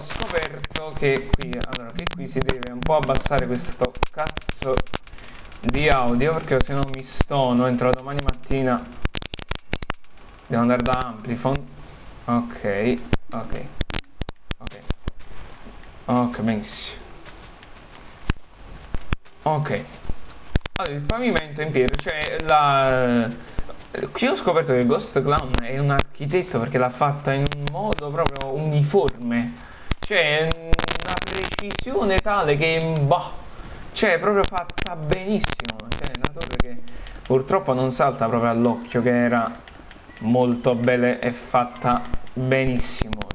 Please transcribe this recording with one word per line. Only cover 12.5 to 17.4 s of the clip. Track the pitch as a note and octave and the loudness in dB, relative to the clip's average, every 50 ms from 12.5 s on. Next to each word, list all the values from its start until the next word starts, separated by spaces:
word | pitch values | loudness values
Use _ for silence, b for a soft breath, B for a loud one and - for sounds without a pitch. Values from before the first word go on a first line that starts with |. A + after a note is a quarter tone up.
| - - - G#2 G2 G2+ A2 B2 B2 - - - - - - - | -6 -4 -2 -2 0 2 2 2 2 0 0 0 0 0 0 -2
ok, | - A#2 A2 - - - - - - - - - - - - - - - - - - - - - - | -6 -6 -4 -4 -4 -4 -6 -4 -6 -4 -4 -2 -2 -2 -4 -4 -6 -6 -4 -4 -4 -4 -8 -16 -12
ok, | - A#2+ - - - - - - - - - - - - - - - - - - - - - - - - - - - - | -12 -12 -12 -12 -8 -6 -6 -6 -4 -4 -4 -4 -4 -6 -6 -6 -8 -8 -8 -12 -14 -16 -16 -16 -16 -16 -18 -18 -8 -2
ok, | - B2 B2 B2 A#2+ - - | 0 2 2 2 0 -2 -2
benissimo. | G#2+ A2+ A2 G#2 G#2+ - - - - - - - - - - - - - - - | 0 0 0 0 -2 -6 -8 -10 -10 -10 -12 -12 -14 -16 -16 -16 -16 -16 -16 -16